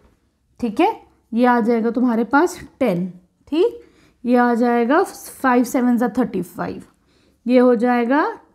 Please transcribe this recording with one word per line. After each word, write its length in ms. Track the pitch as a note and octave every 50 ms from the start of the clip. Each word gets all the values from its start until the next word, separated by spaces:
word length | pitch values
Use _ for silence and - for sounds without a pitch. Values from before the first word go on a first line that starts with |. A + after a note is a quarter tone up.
| _ _ _ _ _ _ _ _ _ _ _ _
ठीक 200 | - A#3 G3+ -
है। 100 | E4 G#4+ A4 - - _ _ _ _ _
ये 140 | - A3+ B3
आ 140 | B3 B3 A#3+
जाएगा 300 | A3 A3+ A#3+ A3+ A3 A#3
तुम्हारे 320 | A3+ C4 B3+ B3 A#3 A3 A#3+
पास 340 | A#3 - C#4 E4 F4+ - - - - _ _
टेन, 280 | C4+ A#3 F#3 F3 F3+ F#3 E3+ - _ _ _ _ _ -
ठीक। 320 | C#4+ D#4+ F#4+ A#4+ A#4 - - _ _ _ _ _ _ _ -
ये 120 | A#3 B3 B3
आ 160 | A#3+ A#3+ A#3+
जाएगा 460 | A3 B3 A#3+ A#3+ A#3+ A#3 A3+ C#4+ E4+ G4
फ़ाइव 600 | - - - - - - - - C4+ B3 B3 B3+
सेवन 320 | - - C#4 A#3+ B3 A#3+ A3+
जा 100 | B3+ A#3+ - C4
थर्टी 240 | B3 A3+ - F#3
फ़ाइव, 420 | F3 - - - F3 F3+ F#3+ F#3+ - _ _ _ _ _ _ _ _ _ _ _ _
ये 140 | A3+ B3 B3+
हो 140 | B3 B3+ B3 A#3
जाएगा 480 | A#3 B3 B3 A#3+ A#3+ A3+ C4+ D4 E4+ A4+ A4 - _ _